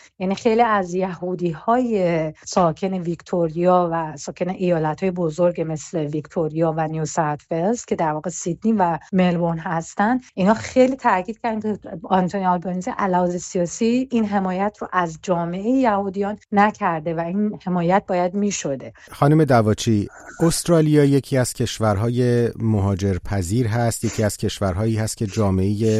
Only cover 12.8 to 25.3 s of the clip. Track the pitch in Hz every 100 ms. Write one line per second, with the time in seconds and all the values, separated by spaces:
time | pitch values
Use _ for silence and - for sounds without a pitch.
12.8 | 180 - 196 180 180 175 - 190 170 -
13.8 | 226 240 262 233 208 202 190 185 202 -
14.8 | - 185 170 160 - 170 170 180 208 269
15.8 | 247 202 196 190 202 214 - 208 208 208
16.8 | 196 160 156 165 170 196 214 185 - 180
17.8 | 170 196 - 180 180 196 202 - 160 135
18.8 | - - - - 143 156 151 123 107 104
19.8 | - 107 95 - - - 165 - - 170
20.8 | 156 151 143 139 - 131 123 - 117 -
21.8 | 110 98 117 123 123 120 117 - 113 107
22.8 | 98 95 98 90 - 101 85 113 117 117
23.8 | 117 - 113 - 107 - 104 - 98 90
24.8 | 113 107 110 - 107